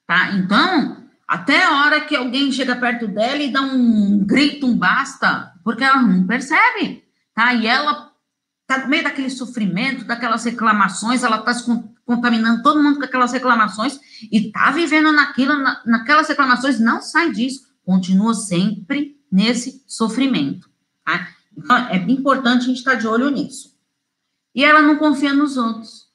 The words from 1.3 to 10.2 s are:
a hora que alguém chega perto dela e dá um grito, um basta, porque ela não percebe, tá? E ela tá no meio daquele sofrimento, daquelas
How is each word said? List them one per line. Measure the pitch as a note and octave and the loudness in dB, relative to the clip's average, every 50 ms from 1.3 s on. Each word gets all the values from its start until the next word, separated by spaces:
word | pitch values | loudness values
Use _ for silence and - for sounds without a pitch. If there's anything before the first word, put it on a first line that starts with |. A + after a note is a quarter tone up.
| - E3+ - - C#4+ E4 F#4 | -6 -4 -2 0 2 2 4
a | F4 D#4 C#4 C#4+ | 2 2 2 2
hora | D4 D4+ D4+ | 2 2 0
que | D4+ D4+ D4+ | 0 -2 -4
alguém | C4 B3 B3+ A3 C#4 C#4+ C#4 - | -4 -2 -2 -2 -2 -2 -2 -2
chega | B3 C4 A#3+ B3 | -2 -2 -2 -2
perto | - B3 A#3+ A#3+ A#3 A#3 G3+ | -2 -2 -2 -2 -4 -6 -6
dela | F#3 G3+ A3 B3 C#4+ D4 D4 | -2 -2 -2 -2 -2 -2 -4
e | C4+ B3 | -2 -2
dá | C4+ C4+ | -2 -2
um | C4+ C4 B3+ A#3+ A#3 A3 G#3 G3+ G3 G3+ G3+ - | 0 0 2 4 4 4 4 4 4 2 2 2
grito, | - - C4 D4 C#4+ D4 - C#4 | 2 2 2 2 2 0 0 0
um | B3 A3 | 0 0
basta, | F3+ F3 F#3 G#3 B3+ C4+ - - - - F3+ C#3+ A#2+ - - - _ _ | 2 2 2 0 0 -2 -4 -6 -2 -2 0 0 -2 -6 -12 -18 _ _
porque | A3 A3 A3 C4 | -6 -4 0 2
ela | C4+ C4 C4+ B3 | 2 4 4 4
não | G3+ F#3 F#3 F#3 | 4 4 4 2
percebe, | F3+ A3+ C4 - - D#4 F#4 A4 B4 B4 G#4 D#4 - - - _ _ _ _ _ _ _ | 2 0 -2 -2 0 2 2 2 2 2 0 -4 -4 -6 -10 _ _ _ _ _ _ _
tá? | G#3+ A3+ B3 B3 | 0 0 2 2
E | A#3 G#3+ | 2 2
ela | A3 B3 C#4 D4 D4 C#4 - - - _ _ _ _ _ _ _ _ _ _ _ | 2 0 0 0 -2 -4 -4 -8 -16 _ _ _ _ _ _ _ _ _ _ _
tá | - C4 C4 | -4 -4 -4
no | G#3 A#3 | -2 -2
meio | D4 E4 D#4 | -2 -2 -2
daquele | C#4+ - C#4 C4+ B3+ | -4 -4 -4 -6 -6
sofrimento, | - - B3 - - A3+ G#3+ F#3 E3 F#3+ B3+ C4+ C4 - - | -6 -8 -10 -10 -6 -4 -4 -2 -2 -2 -2 -4 -4 -6 -8
daquelas | - A#3 A#3 | -8 -6 -6